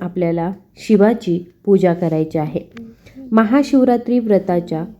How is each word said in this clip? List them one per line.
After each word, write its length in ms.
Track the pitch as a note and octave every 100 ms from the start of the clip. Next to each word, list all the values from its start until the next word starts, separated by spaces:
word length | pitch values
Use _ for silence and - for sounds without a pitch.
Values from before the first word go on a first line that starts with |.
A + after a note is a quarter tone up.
आपल्याला 500 | F3+ F3+ E3+ E3+ E3+ G3 _ -
शिवाची 760 | - G#3 G#3 A3+ - F3 - _ -
पूजा 280 | F#3+ F#3
करायची 440 | E3+ E3+ D#3+ D#3 D#3+
आहे. 580 | D3+ E3 - A#3 A3+ - _ C4 C4
महाशिवरात्री 880 | A3 G#3+ C#4 C#4 C4+ B3+ A#3+ A#3+ B3
व्रताच्या 640 | A3+ G3 F#3+ F3 F3 D#3+ E3+